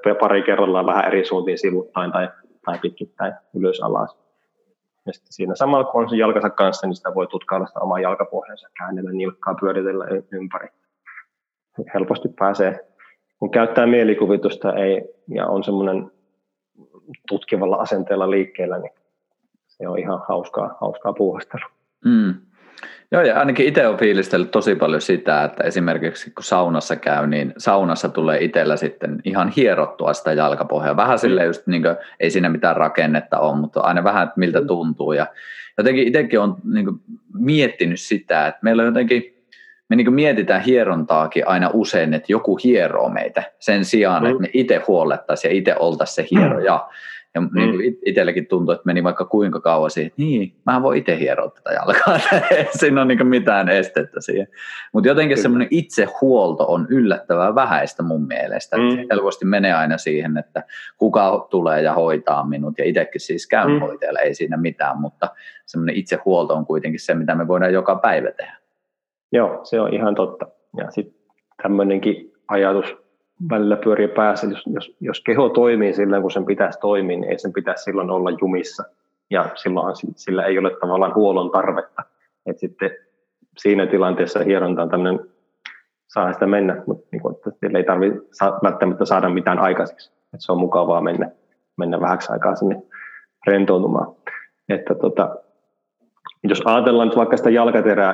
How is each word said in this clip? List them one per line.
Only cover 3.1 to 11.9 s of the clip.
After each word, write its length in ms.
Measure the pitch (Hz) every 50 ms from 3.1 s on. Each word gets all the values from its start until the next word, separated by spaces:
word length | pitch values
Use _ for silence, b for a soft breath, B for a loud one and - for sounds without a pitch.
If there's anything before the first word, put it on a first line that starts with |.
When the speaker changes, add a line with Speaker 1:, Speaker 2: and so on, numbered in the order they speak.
| _ - 95 95 - - - _ -
Speaker 1:
ylös 240 | 92 95 92 92 -
alas. 360 | - 53 50 52 57 - - _ _ _ _ _ _ _ _ _ _ _ _ _ _ _ _ _ _
Ja 80 | 98 -
sitten 200 | - _ _ -
siinä 220 | - 95 90 90
samalla, 280 | - 139 139 143 135 - -
kun 100 | - 120 113
on 60 | 110
se 60 | 117
jalkansa 340 | 110 110 110 104 104 - 104
kanssa, 380 | - - 98 95 92 - - 95
niin 80 | 90
sitä 200 | - - 92 90
voi 120 | 95 90 -
tutkailla 400 | - 92 - - 95 95 92 -
sitä 120 | - -
omaa 200 | - 95 90 92
jalkapohjansa, 680 | 92 90 98 - 98 - - 95 - - - - - _ _ -
käännellä 340 | 90 92 95 95 92 92
nilkkaa, 440 | 92 95 95 95 92 _ - 98 92 -
pyöritellä 460 | 98 98 95 95 95 95 95 95 - -
y-, 120 | 95 95 95 _
ympäri. 360 | 98 92 95 92 95 90 - - _ _ _ _ _ _ B B B B B B _ _ _ _ _ _ _ _ _ - - -